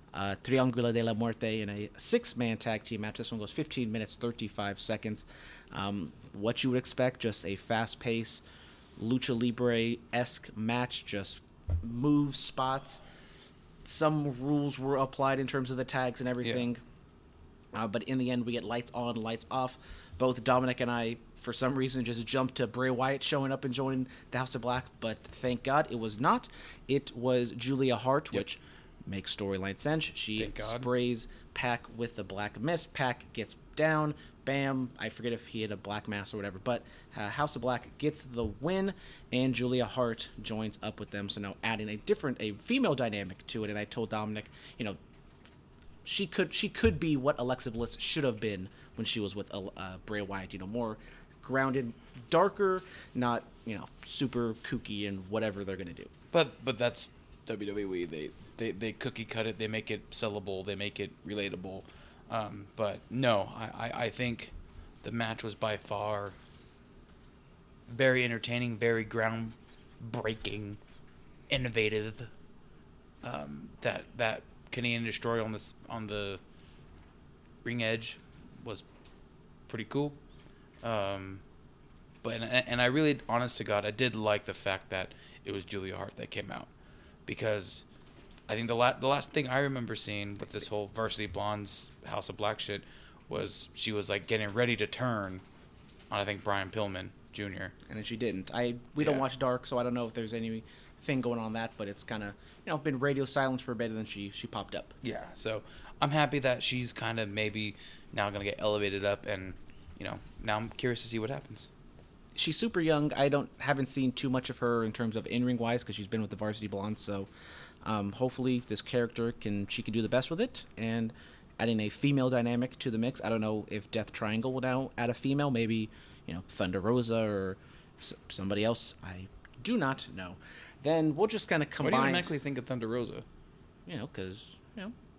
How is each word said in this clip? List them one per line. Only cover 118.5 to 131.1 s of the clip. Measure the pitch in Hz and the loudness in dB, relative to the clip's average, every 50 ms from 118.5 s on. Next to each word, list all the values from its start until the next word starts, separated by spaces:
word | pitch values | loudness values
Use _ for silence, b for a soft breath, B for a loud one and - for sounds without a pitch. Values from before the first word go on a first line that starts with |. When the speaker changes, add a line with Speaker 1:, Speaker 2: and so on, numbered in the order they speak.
| 127 120 123 - | 2 2 2 0
Speaker 1:
this | 107 101 | -4 -4
character | - - - 123 120 117 - - 117 117 | -2 0 2 2 2 2 0 0 0 -2
can, | 120 - - 110 104 101 101 - | -2 -2 -2 -2 0 0 0 -2
she | - - | -2 -4
can | 113 - 107 | -2 -2 0
do | 113 | 0
the | 110 104 | 2 2
best | 120 127 123 - | 2 2 2 2
with | 165 175 | 0 0
it, | 233 254 - - - - - - | 0 0 -2 -6 -14 -12 -8 -4
and | 110 113 113 117 113 110 - B B B B B B B B - | -2 -2 0 0 -2 -2 -6 B B B B B B B B 0
adding | - 117 117 107 | 2 2 4 4
a | 107 104 | 2 0
female | - - - 143 143 135 127 127 | 0 2 4 6 6 6 6 6
dynamic | 127 120 117 120 120 120 123 123 - - | 4 4 4 4 4 2 0 0 -2 -4
to | - 127 | -2 0
the | 110 110 | 2 2
mix. | 113 127 131 - - | 2 0 0 0 0
I | - | 2
don't | 117 110 | 2 2
know | 107 107 107 107 - - | 2 2 0 0 -2 -2
if | 101 107 - - | -4 -6 -4 -2
Death | - 110 104 - | -2 -2 -2 -2
Triangle | - - 117 104 107 110 117 131 | -4 -4 -2 0 2 2 2 0
will | 127 131 | 0 0
now | 123 123 127 131 135 123 - - | 2 2 2 2 0 0 -2 0
add | 120 117 | 0 0
a | 120 | 0
female, | - - 135 135 143 147 143 | 2 2 2 4 4 4 4
maybe, | 127 113 113 110 113 113 107 107 B B B B B B B | 4 4 4 4 4 2 2 0 B B B B B B B
you | B 82 | B -8
know, | 90 - - | -8 -8 -6
Thunder | - - 104 92 90 98 | -2 0 0 2 2 2
Rosa | 90 110 123 127 120 113 113 113 | 4 4 4 4 4 4 2 2
or | 113 107 104 98 95 92 95 - B B B B B B B B | 2 2 2 0 0 -2 -4 -6 B B B B B B B B
s-, | - - - - - - | -8 -8 -8 -8 -8 -6
somebody | - - 95 98 101 104 107 | -6 -2 0 0 2 4 4
else. | 113 117 - - - - - | 4 4 2 0 -4 -8 -10
I | - 92 92 92 92 98 - - - - - - 123 | -12 -12 -10 -10 -12 -12 -14 -18 -20 -20 -14 -6 -2
do | 202 247 226 | 0 2 4
not | - 170 165 - - - - | 4 2 2 0 -4 -8 -8
know. | 95 92 90 92 - B B B B B B B B - | -10 -10 -10 -10 -14 B B B B B B B B 2
Then | 147 160 160 156 156 | 4 4 6 6 4